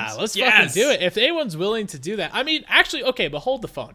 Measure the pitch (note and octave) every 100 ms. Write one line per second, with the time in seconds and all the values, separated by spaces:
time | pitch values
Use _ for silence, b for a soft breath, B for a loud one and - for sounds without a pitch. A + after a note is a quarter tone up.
0 | A2 A2 G#3+ G3 B3 G#3+ D3+ C#3+ C#4 A3
1 | F3+ G#3 B3+ E4+ C4 D#3 G3 A3+ G3+ C#3
2 | C#3+ G#3+ E3 G#3+ C#4+ D#4 - C4 F#4 D4+
3 | A#3+ B3+ E3+ D3 B3 C4 G#3+ - -